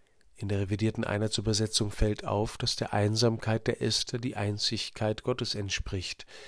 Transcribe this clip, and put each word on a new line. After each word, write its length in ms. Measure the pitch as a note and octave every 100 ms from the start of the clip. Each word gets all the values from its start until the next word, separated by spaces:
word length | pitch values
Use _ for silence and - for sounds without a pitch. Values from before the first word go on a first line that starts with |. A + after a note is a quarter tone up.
| _ _ - -
In 80 | G2
der 120 | G2+
revidierten 420 | G2 G2+ A2 A2+
Einheitsübersetzung 880 | - G2+ G#2+ - G#2+ G#2 A2 - G#2
fällt 340 | - G#2+ G#2+
auf, 340 | - G#2 A2+ -
dass 180 | A#2+ -
der 160 | A#2
Einsamkeit 760 | G#2+ G#2 A2 A#2 A2+ A2 A2+ -
der 160 | -
Esther 360 | A#2 - - A#2+
die 180 | B2 -
Einzigkeit 880 | G#2 G2+ - A2 - - G#2+ G#2+
Gottes 320 | - B2 A#2 G#2
entspricht. 720 | G2+ - - G2 - - - -